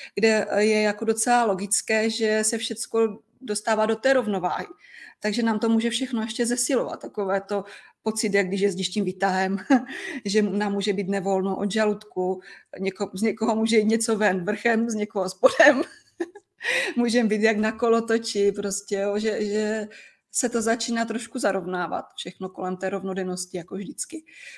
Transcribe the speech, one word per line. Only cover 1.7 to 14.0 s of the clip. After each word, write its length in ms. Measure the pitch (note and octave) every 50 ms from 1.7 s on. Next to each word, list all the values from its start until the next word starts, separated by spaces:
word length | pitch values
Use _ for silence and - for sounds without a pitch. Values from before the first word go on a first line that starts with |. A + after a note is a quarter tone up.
| - - - - A3 A3 A3 A3+
že 340 | A3 - A3 G#3+ G#3+ G#3+ G#3+
se 140 | - A#3
všecko 600 | A3 - - - - - - - A3+ A3+ A3 G3 - _ _ _ -
dostává 440 | - A3+ G#3 G#3 - A#3 A3 G#3 G#3+
do 100 | G#3+ A3
té 180 | A3 - C4 C4+
rovnováhy. 540 | C4 A3 G#3+ G3+ F#3 E3+ F3 - E3+ F3+ - - _ _ - - - - - - _
Takže 240 | - G#3+ G#3 A#3+ A3+
nám 160 | A3+ G#3+ G#3
to 100 | A3+ A3+
může 200 | A3+ A3 A3 A#3
všechno 320 | A3+ - C4 B3 A#3+ A3+
ještě 240 | A3 A3+ - - A#3+
zesilovat. 560 | A3 A#3+ B3 - - C#4 A#3 E3 - - -
Takové 400 | - B3 - - G3 F#3+ G3 G3
to 220 | F#3+ - G#3 G3+ F#3+ - - - - - _ _ -
pocit, 300 | A3 G#3+ - - G#3 F#3+
jak 140 | G3 G3
když 140 | F3+ F#3+ F#3+
jezdíš 280 | G3 G3+ F3 F3+ F#3 -
tím 160 | - G#3+ G3
výtahem, 520 | F#3 F#3 F#3+ G3 G3 F#3 F#3 F#3+ F#3+ G3
<laughs> 680 | G3 - - C#4 A#3+ B3+ - - - - - E4+ C4 -
že 160 | G3+ G3 G#3+
nám 320 | G#3 G3+ F3+ G3+ G#3 G3+ G3+
může 200 | G3+ F#3+ G#3 G3
být 140 | F#3+ F#3+
nevolno 500 | F3+ G3 G3+ F3+ G3 G3 F#3+ F#3 G3 F#3+
od 140 | - G3+ G3+
žaludku, 680 | G3 A3 A3 G#3 G#3 G#3 - - - F3+ F#3 F#3 F#3 F#3 - - - - - - - -
něko-, 320 | F#3+ F#3+ F#3+ - G#3 G3 -
z 80 | F#3
někoho 340 | G#3+ A3+ A3+ - A3 A#3+ G#3+
může 220 | A3 A3 A3+ A3+
jít 80 | A3 G#3+
něco 320 | G#3+ A3+ A3+